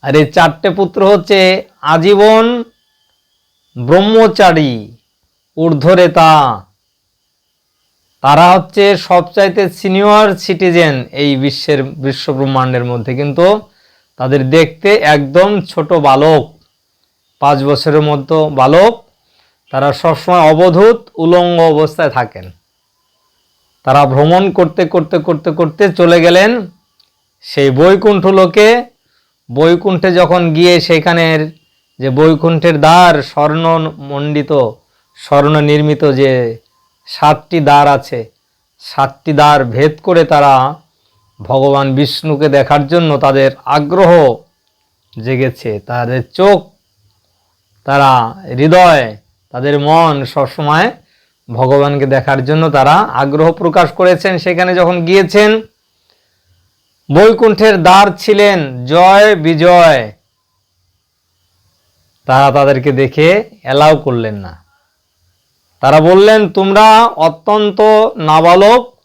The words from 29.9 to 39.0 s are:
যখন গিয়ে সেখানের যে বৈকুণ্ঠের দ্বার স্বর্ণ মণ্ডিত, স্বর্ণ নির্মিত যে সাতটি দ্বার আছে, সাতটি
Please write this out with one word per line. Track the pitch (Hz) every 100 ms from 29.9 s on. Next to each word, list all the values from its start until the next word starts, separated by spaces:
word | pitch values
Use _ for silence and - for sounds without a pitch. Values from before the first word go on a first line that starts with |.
| 180 190
যখন | 175 170 180 170
গিয়ে | 156 175 175
সেখানের | - 165 160 170 165 160 156 156 _ _ _ _
যে | 131
বৈকুণ্ঠের | 131 156 156 165 165 170 160
দ্বার | 156 170 180 147
স্বর্ণ | 131 - 147 156 165 165 160 156
মণ্ডিত, | 139 139 147 147 135 147 120 107 _ _ _ _
স্বর্ণ | - 143 143 151
নির্মিত | 147 147 151 147
যে | 151 131 135 131 120 113 _ _ _ _ _
সাতটি | - 147 147 - 170
দ্বার | 147 143 143
আছে, | 139 - 123 110 _ _ _ _ _
সাতটি | - -